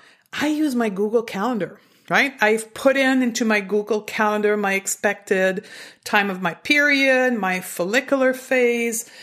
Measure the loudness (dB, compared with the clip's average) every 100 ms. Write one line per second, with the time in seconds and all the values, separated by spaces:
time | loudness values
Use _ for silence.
0 | -20 _ _ -4 -2 0 0 0 -2 -2
1 | 0 0 -2 -4 -2 -2 -4 -10 _ _
2 | -2 0 0 2 2 2 -2 -2 0 2
3 | 2 2 0 0 0 0 0 -2 -2 -4
4 | -4 -2 0 2 0 0 0 -2 -4 -2
5 | -2 -2 -2 0 2 0 -10 -20 -20 -18
6 | 0 0 0 -2 -6 -6 0 2 4 4
7 | 4 4 2 0 -2 -2 -6 -6 -2 -2
8 | 0 2 2 0 -2 2 2 2 -2 -4
9 | -10 -18